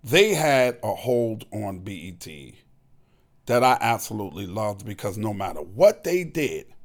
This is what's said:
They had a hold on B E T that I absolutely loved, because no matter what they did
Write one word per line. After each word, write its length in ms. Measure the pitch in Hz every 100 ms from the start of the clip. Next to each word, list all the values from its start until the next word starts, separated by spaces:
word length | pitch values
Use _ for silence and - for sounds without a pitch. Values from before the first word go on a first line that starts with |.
They 320 | 117 160 214
had 440 | 180 156 135 123 123
a 120 | -
hold 500 | 98 127 120 117 110 -
on 280 | 107 104 92
B 120 | 95
E 200 | 95 85
T 480 | 85 - 76 67 - _ _ _ _ _ _ _ _
that 180 | - 120
I 140 | 127 127
absolutely 680 | 113 113 - 110 98 85 90
loved, 400 | 101 104 101 101
because 320 | 101 104 98
no 160 | 107
matter 260 | 101 95 78
what 440 | 76 104 196 220
they 200 | 175 180
did 420 | 170 160 131 80 - -